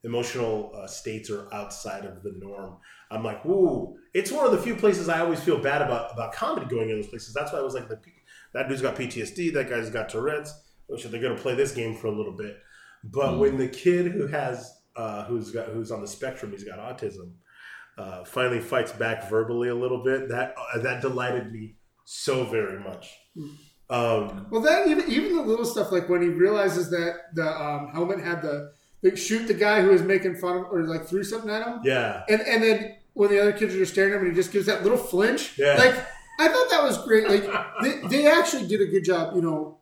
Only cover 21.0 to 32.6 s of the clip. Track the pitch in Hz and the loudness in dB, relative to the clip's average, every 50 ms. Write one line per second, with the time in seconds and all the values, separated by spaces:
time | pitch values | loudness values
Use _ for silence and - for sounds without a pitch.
21 | 135 131 127 123 123 127 127 123 107 107 113 110 107 110 - _ _ _ _ _ | -2 -2 -2 -2 -2 -2 -2 -4 -6 -6 -12 -12 -14 -14 -16 _ _ _ _ _
22 | _ - - - - 143 135 127 123 107 117 110 104 95 95 101 98 98 87 - | _ -16 -14 -4 -2 0 0 0 0 0 0 -2 -2 -2 -6 -8 -10 -12 -12 -12
23 | - - - _ _ _ _ 170 151 147 147 - - _ _ _ _ _ 127 120 | -16 -20 -20 _ _ _ _ -14 -14 -14 -16 -20 -20 _ _ _ _ _ -2 0
24 | 120 117 113 107 101 101 98 - - - 220 226 254 302 330 381 392 311 302 - | 2 2 2 2 0 -2 -8 -12 -10 -4 -2 2 4 4 4 6 4 4 4 2
25 | - - 226 294 - 403 349 320 262 214 220 233 233 - - 220 - - 190 180 | 2 2 0 0 2 2 0 0 2 2 0 0 0 -2 0 -2 0 2 0 0
26 | 170 175 180 175 175 175 160 160 180 202 214 208 196 190 160 180 175 143 175 175 | 2 2 2 4 4 2 4 4 4 4 4 2 2 2 0 0 -2 -2 -2 -2
27 | 170 170 170 - - - 160 165 160 156 160 156 151 147 147 143 147 143 - 165 | -2 -4 -4 -8 -14 -8 -6 -2 -2 -2 -2 -4 -4 -6 -6 -6 -8 -8 -4 -4
28 | 170 175 196 180 - 170 170 160 165 156 143 147 147 147 _ _ _ _ _ - | -2 -2 -2 -4 -4 -4 -4 -4 -4 -4 -4 -4 -8 -12 _ _ _ _ _ 2
29 | - 185 - - - - 220 226 226 220 202 170 208 208 214 214 185 196 190 175 | 4 4 4 4 -2 0 0 0 2 0 2 4 4 4 6 6 8 8 8 8
30 | 170 185 196 185 190 185 165 - 185 175 180 180 185 208 208 170 165 160 160 156 | 8 4 2 2 2 0 -4 -2 -4 -2 -2 -2 -4 -2 0 0 0 0 -2 -4
31 | 160 - 175 196 196 202 220 220 220 214 208 220 226 240 240 233 - 135 131 123 | -4 -2 -4 -4 -2 -2 -6 -6 -4 -4 -4 -4 -4 -4 -6 -2 0 0 2 2
32 | 117 110 101 - - - 214 220 - 233 233 220 | 0 -2 -4 -6 0 2 2 2 4 2 2 4